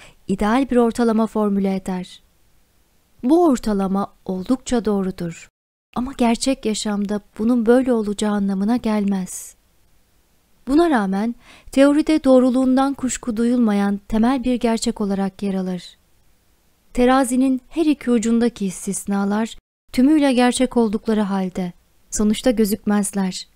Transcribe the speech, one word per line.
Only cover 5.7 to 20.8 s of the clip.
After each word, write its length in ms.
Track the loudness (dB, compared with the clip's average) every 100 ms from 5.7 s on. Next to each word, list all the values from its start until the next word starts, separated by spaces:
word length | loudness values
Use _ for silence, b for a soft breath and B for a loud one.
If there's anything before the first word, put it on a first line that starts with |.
| _ _ -8
Ama 180 | -6 0
gerçek 480 | 0 0 -2 -2 -4
yaşamda 560 | -4 -4 -4 -4 -6 -8 -4
bunun 280 | 0 2 4
böyle 280 | 4 4
olacağı 380 | 0 -2 -2 -2
anlamına 460 | -2 -2 -2 -2 -2
gelmez. 800 | -2 -2 0 -2 -4 -12 -16 -20 _ _ _ _ _ _ _ _ _ _ 0
Buna 220 | 2 4
rağmen 460 | 2 0 -2 -4 -6 b b b
teoride 520 | 4 4 4 2 2
doğruluğundan 680 | 4 6 4 2 2 2 0
kuşku 440 | -2 -6 -6 -6 -2
duyulmayan 640 | 0 2 2 2 0 -4 -2
temel 360 | 0 0 0
bir 120 | -2 -2
gerçek 460 | 0 -2 -2 -4
olarak 420 | -4 -2 -4 -6
yer 100 | -6
alır. 440 | -4 -6 -8 -12 -20 _ _ _ _ _ _ _ _ _
Terazinin 680 | 0 4 4 2 0 0 0 -4
her 160 | -2 0
iki 260 | 0 0
ucundaki 540 | 0 2 0 0 -2 -6
istisnalar 920 | -6 -8 -6 -4 -4 -2 -2 -4 -10 _ _ _
tümüyle 420 | 2 4 4 2
gerçek 440 | 4 2 2 0
oldukları 440 | 0